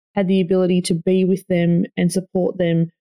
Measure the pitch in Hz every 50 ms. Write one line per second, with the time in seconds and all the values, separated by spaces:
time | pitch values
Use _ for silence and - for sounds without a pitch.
0 | _ _ - 202 190 180 196 190 180 170 190 185 185 180 185 180 175 - 175 165
1 | - 185 185 190 185 180 196 196 - - 180 175 175 170 170 175 - - - 185
2 | 180 170 - 185 180 - - 185 180 - - 180 175 170 165 165 165 170 _ _